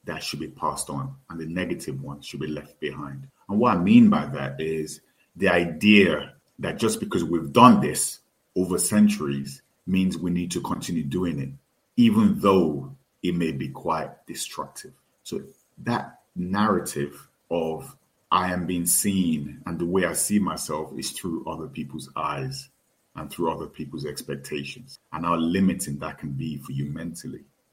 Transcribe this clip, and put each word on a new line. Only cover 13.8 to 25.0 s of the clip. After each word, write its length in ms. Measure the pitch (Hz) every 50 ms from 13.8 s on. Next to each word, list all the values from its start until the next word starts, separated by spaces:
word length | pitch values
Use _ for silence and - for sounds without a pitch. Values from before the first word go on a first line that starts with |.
| - 82 80 78 - - - _ _
destructive. 680 | - - - - - - - 71 - - - - 127 - _ _ _ _ _ -
So 180 | - - - - - - _ _ _ _ - -
that 380 | 120 120 - - - - _ _ _ -
narrative 920 | 90 90 90 98 104 107 110 95 82 - - - 73 71 71 - - - _ _ _ _ -
of 440 | 85 85 80 80 78 78 - - - _ _ _ _ _ _ -
"I 200 | 90 92 92 90
am 140 | 90 90 85
being 200 | 85 92 87 85
seen 720 | 87 - - - 104 95 95 92 85 80 73 71 69 - - -
and 120 | 90 85
the 80 | 82 85
way 200 | 85 92 95 90
I 80 | 82 80
see 260 | - - - 104 104
myself 520 | 92 82 78 78 - - 76 78 78 69 69
is 140 | - - -
through 340 | - - - 90 82 76 -
other 220 | 80 82 78 78
people's 420 | 69 - 80 73 71 76 78 71 - -
eyes 540 | - 76 - 147 - 67 - 135 - - _ _ _ _ _ _ _ _ _ -
and 120 | - 78 71
through 220 | - - 85 80
other 160 | 78 73 80
people's 380 | 73 - - 73 71 78 76 71
expectations," 920 | 73 71 - - - 71 69 67 - 78 71 69 - - 65 - - - -